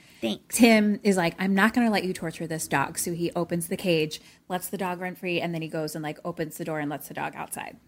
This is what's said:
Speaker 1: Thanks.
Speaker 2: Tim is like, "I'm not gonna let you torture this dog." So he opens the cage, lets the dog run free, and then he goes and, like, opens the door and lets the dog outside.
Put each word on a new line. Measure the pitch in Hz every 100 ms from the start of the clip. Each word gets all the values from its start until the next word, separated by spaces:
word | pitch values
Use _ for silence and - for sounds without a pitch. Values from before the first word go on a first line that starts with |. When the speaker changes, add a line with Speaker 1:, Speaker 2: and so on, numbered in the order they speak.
| - -
Speaker 1:
Thanks. | 226 - - -
Speaker 2:
Tim | 233 220 208 202
is | 208 185
like, | 170 -
"I'm | 190
not | 196 220
gonna | 247 233
let | 202
you | 185
torture | 180 165 - 160
this | 160 -
dog." | 143 139 170
So | -
he | 170 170 175
opens | 165 175 170
the | 190
cage, | 190 160 156 - - - -
lets | 180 -
the | 185
dog | 185 180
run | 185
free, | 175 185 170
and | 175
then | 165
he | 160
goes | 160 156
and, | 165
like, | 151 156
opens | 175 165 156 -
the |
door | 170 156
and | 147
lets | 143 -
the |
dog | 151 147 147
outside. | 151 - - -